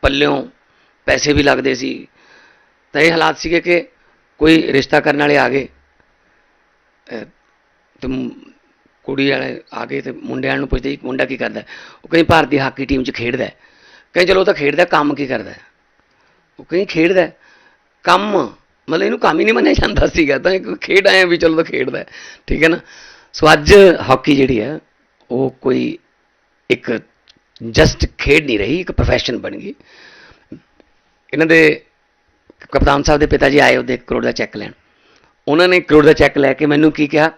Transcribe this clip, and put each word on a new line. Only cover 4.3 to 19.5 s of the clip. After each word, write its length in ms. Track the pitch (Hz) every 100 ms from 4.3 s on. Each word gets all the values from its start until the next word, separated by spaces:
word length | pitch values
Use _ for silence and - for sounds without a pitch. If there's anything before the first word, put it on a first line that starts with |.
| _
ਕੋਈ 340 | 151 160 -
ਰਿਸ਼ਤਾ 280 | 135 131 151
ਕਰਨ 180 | 151 143
ਵਾਲੇ 200 | 147 143
ਆ 100 | 127
ਗਏ, 200 | 135 131 _ _ _ _ _ _ _ _ _ _ _ _ _ _
ਅਹ, 120 | 117 104 _ _ _ _ _ _ _
ਤੇ 80 | 127
ਮੁ-, 440 | 131 127 - - _ _ _ _ _
ਕੁੜੀ 280 | - 135 139
ਵਾਲੇ 300 | 135 131 123 -
ਆ 120 | -
ਗਏ 160 | 117 139
ਤੇ 120 | 135
ਮੁੰਡੇ 360 | 123 - 131 135
ਵਾਲਿਆਂ 120 | 135
ਨੂੰ 80 | 135
ਪੁੱਛਦੇ, 300 | 143 135 143
"ਮੁੰਡਾ 200 | - 131
ਕੀ 120 | 135 131
ਕਰਦਾ?" 260 | 117 107 - - - -
ਉਹ 40 | -
ਕਹਿੰਦੇ, 180 | 165 165
"ਭਾਰਤੀ 320 | 165 147 139
ਹਾਕੀ 260 | 135 -
ਟੀਮ 180 | 135 135
'ਚ 80 | 127
ਖੇਡਦਾ 340 | 127 117 127
ਹੈ।" 120 | 104 - _ _ _ - _
ਕਹਿੰਦੇ, 180 | - 180
"ਚਲੋ 80 | 190
ਉਹ 40 |
ਤਾਂ 100 | 190
ਖੇਡਦਾ, 300 | 185 143 147
ਕੰਮ 300 | 180 170 147
ਕੀ 120 | 139 139
ਕਰਦਾ 240 | 123 98
ਹੈ?" 100 | - - _ _ _ _ _ _ _ _ _
ਉਹ 40 |
ਕਹਿੰਦੇ, 200 | 135 170
"ਖੇਡਦਾ 360 | 196 165 165 185
ਹੈ।" 160 | 170 - _ _ _ _ _ _
ਕੰਮ, 500 | - 180 208 196 127 92 _ _ -
ਮਤਲਬ 140 | 160
ਇਹਨੂੰ 140 | 202 240
ਕੰਮ 220 | 220 160
ਹੀ 40 |
ਨਹੀਂ 100 | 208